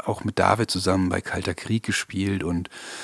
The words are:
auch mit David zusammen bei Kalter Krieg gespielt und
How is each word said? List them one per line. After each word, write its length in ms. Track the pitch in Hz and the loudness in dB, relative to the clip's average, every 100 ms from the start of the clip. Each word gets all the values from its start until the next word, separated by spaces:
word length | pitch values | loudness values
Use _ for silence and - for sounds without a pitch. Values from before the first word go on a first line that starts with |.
auch 200 | - 104 | -6 -4
mit 160 | 104 - | -2 4
David 320 | 92 104 110 | 4 4 2
zusammen 380 | 92 95 95 92 | 0 2 4 2
bei 120 | 92 | 0
Kalter 320 | - - 92 | -2 -4 -4
Krieg 300 | 87 - 110 | -4 -2 -2
gespielt 600 | - - - 95 98 98 | 0 -4 -2 -2 0 0
und 280 | 87 87 87 - - - | 0 -2 -2 -10 -14 -12